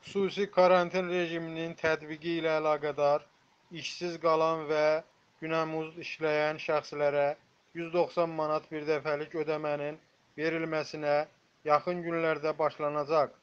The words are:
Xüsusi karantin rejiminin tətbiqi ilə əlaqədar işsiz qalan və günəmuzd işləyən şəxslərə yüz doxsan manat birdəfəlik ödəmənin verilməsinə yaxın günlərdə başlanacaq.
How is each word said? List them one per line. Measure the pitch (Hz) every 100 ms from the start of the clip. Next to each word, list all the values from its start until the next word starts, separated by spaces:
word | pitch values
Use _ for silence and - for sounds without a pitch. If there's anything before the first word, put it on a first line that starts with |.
| -
Xüsusi | 202 190 185 196
karantin | 185 180 185 175 180 180
rejiminin | 180 170 165 165 160 165 175
tətbiqi | 160 160 151 156 165 165
ilə | 160 156
əlaqədar | 156 151 147 143 143 151 - _ _ _ _
işsiz | 165 139 - 175 165
qalan | 165 160 160 165 147
və | 151 151 156 - _ _ _
günəmuzd | 160 160 160 160 160 165
işləyən | - - 156 151 151 151
şəxslərə | - 151 147 147 147 143 143 151 _ _ _ 170
yüz | 165 175
doxsan | 165 - 170 160
manat | 151 151 151
birdəfəlik | 156 147 151 143 147 151 165
ödəmənin | 156 156 151 147 147 156 _ _ _ -
verilməsinə | 160 165 165 156 147 156 147 147 156 _ _ _ 151
yaxın | 147 180 180 170
günlərdə | 165 165 156 151 151
başlanacaq. | 156 - 151 147 143 156 131 -